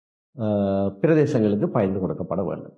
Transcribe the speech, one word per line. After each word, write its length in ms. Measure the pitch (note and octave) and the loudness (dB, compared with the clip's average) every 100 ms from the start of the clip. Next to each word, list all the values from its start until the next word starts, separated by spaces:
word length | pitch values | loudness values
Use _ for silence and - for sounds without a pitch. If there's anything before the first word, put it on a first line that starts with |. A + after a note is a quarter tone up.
| _ _ _ - | _ _ _ -8
அஹ், 580 | G#2+ G2+ G2 G2 G2 G2 | -2 0 0 0 -2 0
பிரதேசங்களுக்கு 640 | D#3 D#3+ C#3+ B2 G#2+ G#2 - | 2 4 4 2 2 2 0
பகிர்ந்து 340 | A#2+ G2 F#2+ | 0 0 0
கொடுக்கப்பட 440 | F2+ D#2 - F2+ | -4 -4 -4 -4
வேண்டும். 280 | F2 D#2 - | -4 -6 -10